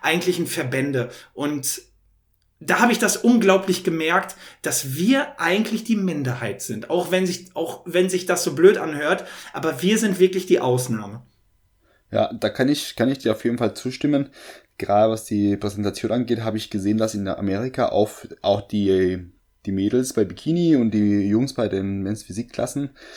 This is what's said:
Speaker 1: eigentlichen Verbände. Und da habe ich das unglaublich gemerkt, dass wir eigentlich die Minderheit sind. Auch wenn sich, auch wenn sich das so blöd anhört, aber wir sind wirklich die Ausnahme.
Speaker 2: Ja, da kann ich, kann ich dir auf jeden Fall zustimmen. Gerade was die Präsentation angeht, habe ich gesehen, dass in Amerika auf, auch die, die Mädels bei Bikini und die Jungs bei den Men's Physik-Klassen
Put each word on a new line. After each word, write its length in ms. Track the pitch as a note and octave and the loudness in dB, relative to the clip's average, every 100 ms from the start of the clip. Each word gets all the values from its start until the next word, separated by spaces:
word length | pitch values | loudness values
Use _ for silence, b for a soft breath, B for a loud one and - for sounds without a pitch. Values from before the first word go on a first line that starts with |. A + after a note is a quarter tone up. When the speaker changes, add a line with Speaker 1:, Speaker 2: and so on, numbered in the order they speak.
Speaker 1:
eigentlichen 440 | D3+ E3+ F3+ F3 D3+ | -2 0 0 0 -2
Verbände. 640 | - C3+ C3+ C#3 C3 A#2 B B | -4 -4 -2 -2 -2 -4 B B
Und 500 | - D3 D3 C3+ - - _ _ _ _ _ _ - | -6 -4 -4 -6 -8 -12 _ _ _ _ _ _ -10
da 200 | D3+ F3+ | -2 2
habe 120 | A#3+ | 4
ich 80 | A3 | 2
das 160 | A3+ - | 0 2
unglaublich 720 | A#3 A#3+ F#3+ F#3+ G3 F3+ - | 4 6 6 4 4 -2 0
gemerkt, 500 | E3 D#3+ F3+ - - B B | -2 2 0 0 -12 B B
dass 360 | D3+ - C3+ C#3 | -4 -4 -4 -2
wir 420 | F#3+ C4+ - - | 2 2 0 -4
eigentlich 460 | E3+ G3 A3+ A3 - | 0 0 0 -2 -2
die 100 | G#3 | 0
Minderheit 640 | F#3+ D3+ C3 B2 A2 F#2+ | 0 -2 -4 -4 -6 -8
sind. 280 | - A2 - | -8 -8 -2
Auch 220 | E3+ E3+ | -2 0
wenn 140 | F#3 F#3 | 0 0
sich, 260 | F3 - | -4 -8
auch 300 | - E3 - - | -6 -6 -8 -2
wenn 240 | E3+ F#3 | 0 2
sich 160 | F#3 F3+ | 0 0
das 180 | F3 | -2
so 120 | F3 C#3+ | 0 6
blöd 220 | F3+ G#3+ | 6 6
anhört, 460 | D#3+ D3 D3 F#3+ B B B | 0 -4 -2 -2 B B B
aber 280 | - D#3+ C3 | -4 -4 0
wir 160 | F3+ A3 | 2 2
sind 220 | A3 F3+ | 2 4
wirklich 280 | F#3 F#3+ - | 2 2 2
die 120 | F3 | 2
Ausnahme. 600 | B2+ B2+ B2 A2 G2+ A2 - _ _ _ _ _ _ _ - | 2 0 0 -4 -6 -14 -18 _ _ _ _ _ _ _ -4
Speaker 2:
Ja, 220 | G#2+ G#2+ | 0 0
da 160 | A2+ G#2+ | 0 -4
kann 180 | - C3 | 0 0
ich, 300 | D3 - - | 0 -4 -2
kann 120 | B2 | 0
ich 100 | C3+ | 0
dir 120 | A#2+ | 0
auf 140 | - A#2+ | 0 0
jeden 120 | A#2+ | 0
Fall 160 | A2+ | -2
zustimmen. 580 | - B2+ B2+ D3 C#3+ C3+ B B B B - | -2 -8 -2 0 0 -2 B B B B -8
Gerade 320 | - G2+ A2 | 2 4 4
was 140 | A2 - | 2 -2
die 320 | G#2 G2+ G2+ | 0 2 0
Präsentation 540 | G#2 G2 G2+ G2 A2 | -2 -2 -4 -2 -2
angeht, 300 | A#2 A2+ A2+ | -2 0 -2
habe 160 | A2 G#2+ | -2 -4
ich 120 | - | -4
gesehen, 300 | G#2 G2 A2 | -4 0 2
dass 160 | A2 G#2 | 0 -2
in 120 | G2 | -4
Amerika 600 | E2 G2+ G2 B2 - A#2+ | -4 -2 -2 -4 -2 0
auf, 400 | F#2+ G#2+ - - - | 2 2 -2 -18 -4
auch 180 | G2 G2+ | 0 0
die, 640 | - G#2 G2 F#2+ F#2 F2+ F2 _ _ _ - | 0 0 2 4 2 -2 -8 _ _ _ -6
die 60 | |
Mädels 420 | F#2+ G2+ B2 B2+ | -2 0 0 0
bei 100 | - | 0
Bikini 520 | F#2+ G2 D3 E3+ E3+ C#3+ | -2 -2 -2 2 4 4
und 160 | A2+ | 4
die 360 | G#2+ G#2 G2+ G2+ | 2 2 2 2
Jungs 280 | G#2+ C3+ C3 | 2 0 -2
bei 120 | G#2+ | -2
den 360 | G2 G2 G2 | -2 -4 -4
Men's 180 | F#2+ G#2+ | -4 -6
Physik-Klassen 720 | - F#2 A#2+ - B2 C#3 C#3 B B | -8 -10 -8 -6 -4 -4 -8 B B